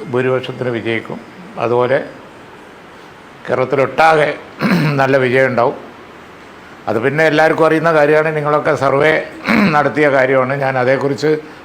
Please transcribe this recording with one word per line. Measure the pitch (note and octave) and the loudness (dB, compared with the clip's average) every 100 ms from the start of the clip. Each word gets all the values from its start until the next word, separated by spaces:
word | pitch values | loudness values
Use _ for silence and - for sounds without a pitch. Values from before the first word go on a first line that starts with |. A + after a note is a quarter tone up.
| - | -6
ഭൂരിപക്ഷത്തിന് | B2 B2+ B2+ B2+ B2+ B2 A#2 | -2 0 -2 -4 -6 -6 -4
വിജയിക്കും. | G#2+ A2+ - - - - - - | -4 -6 -6 -14 -16 -20 -16 -6
അതുപോലെ | A#2 A#2+ B2 C#3 - - - - - - - - - - - - - - | -2 0 0 0 -4 -16 -20 -20 -20 -20 -20 -20 -20 -20 -20 -20 -20 -14
കേരളത്തിലൊട്ടാകെ | - B2 B2+ C#3 B2+ - D#3 D#3 D3 C#3 - - G#3 F3+ D3+ C#3 | -6 -4 -2 0 -2 2 4 4 0 -4 -12 -6 -2 0 0 0
നല്ല | C3+ C#3 | 2 2
വിജയം | B2+ B2+ C3 | 2 2 2
ഉണ്ടാവും. | A#2 B2 - - - - - - - - - - - - | 2 0 -2 -14 -20 -20 -20 -20 -20 -20 -20 -20 -12 -6
അത് | G#2+ | -2
പിന്നെ | A#2+ D3 D#3+ | -2 0 0
എല്ലാവർക്കും | D3+ D#3+ D3 D#3+ | 2 2 2 2
അറിയുന്ന | D#3+ E3 D#3+ | 2 2 2
കാര്യമാണ്. | D3 D3+ D#3+ D#3 | 4 2 2 -2
നിങ്ങളൊക്കെ | D3 D3+ D#3+ C#3+ | 0 0 0 0
സർവേ | C3+ C#3 D#3 D#3 - - - A3+ G3 D3+ | 0 2 2 0 -4 -8 -2 2 2 2
നടത്തിയ | C#3 C3 D3 C3+ | 0 2 2 4
കാര്യമാണ്. | C3 C3+ B2+ C#3+ | 2 2 0 -2
ഞാൻ | C3+ C3 | -2 0
അതേക്കുറിച്ച് | B2 C3+ C#3 C#3 D3+ D3+ - - | 0 0 -2 -2 -2 -2 -6 -20